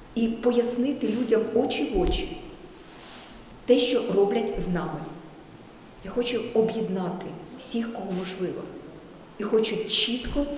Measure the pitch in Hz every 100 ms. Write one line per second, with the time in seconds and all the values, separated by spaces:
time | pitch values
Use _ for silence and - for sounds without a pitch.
0 | - 226 226 - 247 233 233 - 269 -
1 | 220 226 254 220 202 226 285 - 294 196
2 | 170 - - - - - - - - -
3 | - - - - - - - 262 - 247
4 | 220 196 202 233 208 175 180 175 165 156
5 | - - - - - - - - - -
6 | 190 247 240 240 - 220 220 226 175 190
7 | 175 - - - - - - 233 226 -
8 | 190 185 185 - 175 - - - - -
9 | - - - - 214 220 214 202 - -
10 | - 247 - 285 285